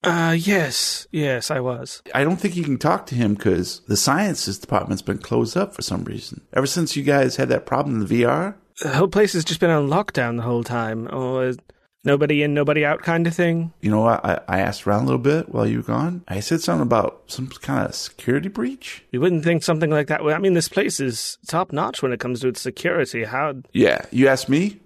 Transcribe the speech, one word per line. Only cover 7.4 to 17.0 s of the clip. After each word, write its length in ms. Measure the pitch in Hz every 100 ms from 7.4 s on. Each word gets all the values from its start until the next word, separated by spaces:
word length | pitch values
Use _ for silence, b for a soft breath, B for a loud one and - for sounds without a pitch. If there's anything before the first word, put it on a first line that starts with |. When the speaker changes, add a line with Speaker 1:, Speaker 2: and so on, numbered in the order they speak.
| 131
Speaker 2:
that 160 | 131 -
problem 300 | 127 143 117
in 40 |
the 60 | 101
V 180 | 117
R? 320 | 120 143 190 202 _ -
Speaker 1:
The 100 | 151
whole 180 | 135 185
place 260 | 196 208
has 100 | 180
just 160 | 156 160
been 80 | 175
on 180 | 160 143
lockdown 460 | 165 202 - 120 117
the 60 |
whole 220 | 117 120
time. 420 | 117 120 113 113 117
Or 400 | 135 127 131 127 127 _ b b _
nobody 400 | - 143 147 151
in, 120 | 147
nobody 280 | 147 147 151
out 200 | 147 156
kind 240 | - 170 170
of 80 |
thing. 400 | 165 175 165 165 -
Speaker 2:
You 80 | 104
know, 160 | 107 113
I, 80 | 110
I, 160 | - 87 -
I 120 | 92
asked 260 | 98 101 -
around 160 | 104
a 20 |
little 140 | 131 127
bit 320 | 123 156 -
while 140 | 120 110
you 120 | 113
were 40 |
gone. 400 | 117 117 160 180 -
I 120 | 92
said 220 | - 165
something 180 | 170 165
about 440 | 131 117